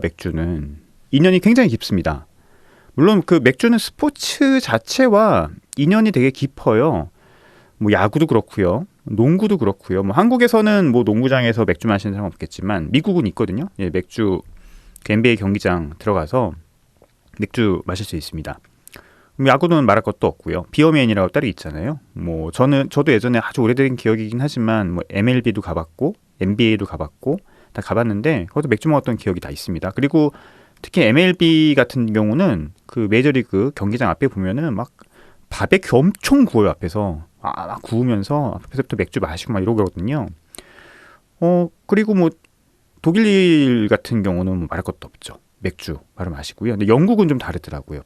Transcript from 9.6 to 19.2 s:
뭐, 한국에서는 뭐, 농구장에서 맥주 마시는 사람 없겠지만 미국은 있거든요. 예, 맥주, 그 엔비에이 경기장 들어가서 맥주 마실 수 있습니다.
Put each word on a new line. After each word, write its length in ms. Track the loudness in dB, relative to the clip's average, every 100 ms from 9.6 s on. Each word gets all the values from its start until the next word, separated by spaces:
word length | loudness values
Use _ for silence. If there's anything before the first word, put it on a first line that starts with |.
| 0 -2 -4 -2
뭐, 120 | 0 2
한국에서는 760 | 2 4 4 4 4 4 4
뭐, 120 | 2
농구장에서 600 | 2 2 2 2 2 0 0
맥주 220 | 0 0
마시는 260 | -2 -2
사람 140 | -6 -8
없겠지만 640 | -10 -14 -8 -6 -4 -2
미국은 360 | -2 0 0 -2
있거든요. 400 | -2 -4 -4 -8 -8
예, 100 | -6
맥주, 520 | -6 -6 -4 -2 -2 -8 -20 -20 -20 -20 -16
그 100 | -2
엔비에이 220 | 0 2 2
경기장 580 | 0 -2 -2 -2 -4 -8
들어가서 540 | -4 -2 -2 -2 -4 -6 _ _ _ _ _ _ _ -10
맥주 420 | -6 0 0 0 -4
마실 200 | -8 -8
수 100 | -10
있습니다. 440 | -10 -12 -12 -16 _ _ _ -20 _ _